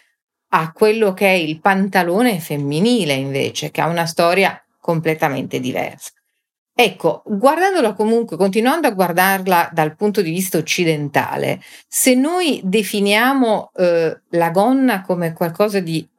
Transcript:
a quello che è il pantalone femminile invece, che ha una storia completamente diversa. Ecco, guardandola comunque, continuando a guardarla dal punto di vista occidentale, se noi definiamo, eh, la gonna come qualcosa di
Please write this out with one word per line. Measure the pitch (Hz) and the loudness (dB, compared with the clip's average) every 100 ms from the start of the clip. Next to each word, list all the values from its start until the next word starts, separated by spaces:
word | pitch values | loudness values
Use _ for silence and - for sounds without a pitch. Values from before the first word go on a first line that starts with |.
| _ _ _ _ _ | _ _ _ _ _
a | 180 165 | -2 -2
quello | - 220 226 208 | 0 2 4 0
che | 190 202 | 2 2
è | |
il | 185 156 160 | 2 0 -2
pantalone | 202 196 196 190 175 185 247 185 | 0 2 2 0 0 2 0 -2
femminile | - 147 143 151 220 247 160 | -4 -6 -4 0 2 2 0
invece, | 135 135 135 120 - 147 | -2 -2 -4 -4 -6 -8
che | - | -4
ha | 151 | -2
una | 170 165 | -2 -4
storia | - 170 185 185 - _ _ | 0 2 2 0 -2 _ _
completamente | - 165 165 160 156 135 - 135 | -4 -2 -2 -2 -2 -2 -6 -6
diversa. | 127 92 - - - - _ _ _ _ _ | -6 -6 -8 -10 -20 -20 _ _ _ _ _
Ecco, | - 226 190 165 - - | 0 0 2 -4 -4 -6
guardandola | 202 247 320 381 370 226 | 0 2 2 2 2 0
comunque, | 196 214 226 233 156 | 0 0 0 -2 -2
continuando | 196 208 240 320 294 | 0 2 0 2 0
a | |
guardarla | 190 180 170 190 196 185 175 160 | 2 0 2 2 0 2 2 2
dal | 165 156 | 0 -2
punto | 156 208 202 | 0 -2 0
di | 165 | -2
vista | 170 185 170 | -2 -2 -2
occidentale, | 156 - 170 151 143 143 120 139 - 196 - - _ | -2 0 0 0 -2 -2 -2 -4 -4 -4 -10 -20 _
se | - - | 0 2
noi | 254 285 359 349 226 | 4 2 0 0 -2
definiamo, | 185 214 196 208 202 208 247 277 240 202 - | 0 -2 0 0 2 2 2 2 2 0 -4
eh, | - 180 170 160 - _ | -2 0 2 0 -4 _
la | 170 165 | 0 0
gonna | 165 214 269 262 202 | 2 2 2 2 0
come | 185 175 170 | -2 -4 -4
qualcosa | 165 175 165 208 196 | -4 -6 -2 -2 -2
di | 170 160 - | -2 -4 -6